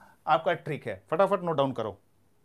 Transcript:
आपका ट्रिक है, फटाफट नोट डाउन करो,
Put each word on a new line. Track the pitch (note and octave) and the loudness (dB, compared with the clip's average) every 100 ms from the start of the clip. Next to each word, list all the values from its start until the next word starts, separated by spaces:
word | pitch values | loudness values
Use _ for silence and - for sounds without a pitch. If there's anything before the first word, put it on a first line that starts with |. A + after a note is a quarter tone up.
| - _ D#3 | -20 _ 0
आपका | D#3+ D3 | 0 2
ट्रिक | C#3+ D#3 C3 A#2 | -2 -4 -8 -6
है, | F#2+ - | -8 -2
फटाफट | E3 F#3+ G3 | 2 2 2
नोट | F3 C3+ | 0 0
डाउन | C3+ | 0
करो, | A#2+ A2 F#2+ _ _ _ _ | 0 -6 -8 _ _ _ _